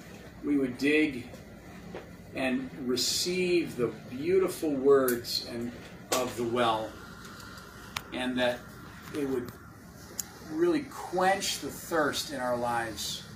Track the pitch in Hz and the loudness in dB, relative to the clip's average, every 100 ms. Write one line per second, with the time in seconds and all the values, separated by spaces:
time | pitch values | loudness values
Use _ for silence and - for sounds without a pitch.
0 | - - - - 143 143 131 120 143 151 | -16 -16 -16 -8 2 2 2 2 4 6
1 | 147 123 - - - - - - - - | 4 0 -8 -14 -16 -18 -16 -16 -12 -12
2 | - - - 135 131 127 - - 123 123 | -14 -16 -10 -2 0 0 -2 -6 0 2
3 | - - 180 180 180 175 147 113 113 107 | 2 0 2 2 4 4 2 0 0 0
4 | 107 127 165 190 180 - 156 135 139 139 | -10 -4 4 6 4 2 0 4 8 8
5 | 127 120 - - - 120 120 - - - | 8 2 -2 -4 -4 -6 -6 -6 -14 -14
6 | - 127 123 - 117 123 117 110 107 - | -2 0 0 0 0 4 4 4 -2 -8
7 | - - - - - - - - - - | -14 -14 -16 -14 -14 -14 -16 -16 -10 -10
8 | - 127 127 127 123 120 - - - - | -8 -4 -2 2 2 2 -6 -16 -14 -14
9 | - 156 139 127 120 - - - - - | -8 -4 0 0 -2 -10 -18 -18 -18 -18
10 | - - - - 156 156 175 156 - - | -16 -10 -10 -10 -6 2 4 4 0 -10
11 | - 180 185 196 - - 139 - - 165 | -4 2 4 4 0 -2 -6 -8 -2 2
12 | 139 120 - 135 123 120 120 117 113 104 | 2 2 -4 -2 0 0 2 0 -2 -6
13 | - - - | -6 -6 -10